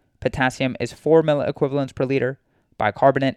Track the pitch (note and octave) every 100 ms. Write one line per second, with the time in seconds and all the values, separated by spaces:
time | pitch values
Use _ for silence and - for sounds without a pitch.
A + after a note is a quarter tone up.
0 | _ _ B2+ - C3 - C3 B2 A#2+ -
1 | - D#3+ D#3+ D3 - - C#3+ C#3 C3+ -
2 | C3 C3+ B2 C3+ _ _ _ - G#2+ -
3 | C#3 C3+ C3+